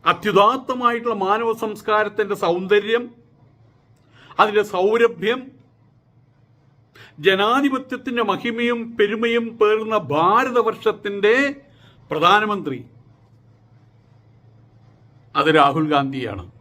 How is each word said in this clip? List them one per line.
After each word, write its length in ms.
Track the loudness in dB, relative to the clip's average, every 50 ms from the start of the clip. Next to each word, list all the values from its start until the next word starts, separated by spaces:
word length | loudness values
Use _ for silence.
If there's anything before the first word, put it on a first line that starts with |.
| _ 0
അത്യുദാത്തമായിട്ടുള്ള 1040 | -2 0 -2 2 4 6 6 4 4 0 -4 -6 -6 0 0 0 0 0 -2 -4 -2 -2 0
മാനവ 300 | 0 0 0 0 -2 -4 -4 -4
സംസ്കാരത്തിൻ്റെ 720 | -8 -8 -8 -2 0 0 0 0 -2 -2 -4 -4 -4 -2 -2 0
സൗന്ദര്യം, 640 | 0 0 0 0 2 2 2 2 2 -2 -2 -2 -4 -14 _ _ _ _ _ _ _ _ _ _ _ _ _ _ _ _ _ _ _ _ -20 -20 -18 0 0
അതിൻ്റെ 220 | 0 2 2 0 0 0 -2
സൗരഭ്യം, 640 | 0 0 2 2 4 2 2 0 -2 -4 -4 -4 -4 -6 -14 -20 -20 _ _ _ _ _ _ _ _ _ _ _ _ _ _ _ _ _ _ _ _ _ _ _ _ _ _ _ -20 -20 -20 _ -2 0
ജനാധിപത്യത്തിൻ്റെ 1000 | 0 0 2 0 0 0 0 0 0 -2 -4 -8 -8 -12 -10 -10 -6 -4 -4 -2 -2
മഹിമയും 500 | -4 -4 -4 -6 -4 -2 -2 -2 -2 -4 -6 -12 0
പെരുമയും 500 | 0 0 0 0 -2 -2 0 0 -2 -2 -4 -2 0
പേറുന്ന 360 | 2 2 2 0 -2 -2 -4 -4 -2 -2 0
ഭാരതവർഷത്തിൻ്റെ 1200 | 2 2 4 4 2 2 2 0 0 0 0 -2 -2 -2 -2 -2 -2 -6 -8 -6 0 2 2 4 4 2 0 -4 -8 -18 _ _ _ -20 -20 _ _ -12 _
പ്രധാനമന്ത്രി 680 | -4 0 4 4 4 4 2 0 -4 -4 -4 -8 -8 -10 -12 -18 _ -20 _ _ _ _ _ _ _ _ _ _ _ _ _ _ _ _ _ _ _ _ _ _ _ _ _ _ _ _ _ -20 _ _ _ _ _ _ _ -20 _ _ _ _ _ _ _ _ _ 0
അത് 100 | 2 4 6 6
രാഹുൽ 280 | 4 4 4 0 0 2 0
ഗാന്ധിയാണ്. 500 | 0 0 0 -6 -6 -6 -6 -8 -10 -12 -16 -20 -20